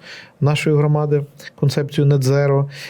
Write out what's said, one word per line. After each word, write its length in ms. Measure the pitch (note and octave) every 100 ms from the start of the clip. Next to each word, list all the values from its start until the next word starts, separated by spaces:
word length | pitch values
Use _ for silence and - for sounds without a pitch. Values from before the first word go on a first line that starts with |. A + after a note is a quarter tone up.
| - - - -
нашої 360 | C3+ D3+ D#3 D3
громади, 460 | D3 D3 D3+ D3 C#3 - - -
концепцію 500 | C#3+ D3+ C3+ - C#3+
Net 160 | C#3+
Zero. 460 | C3 C#3+ C#3+ C#3 C#3 -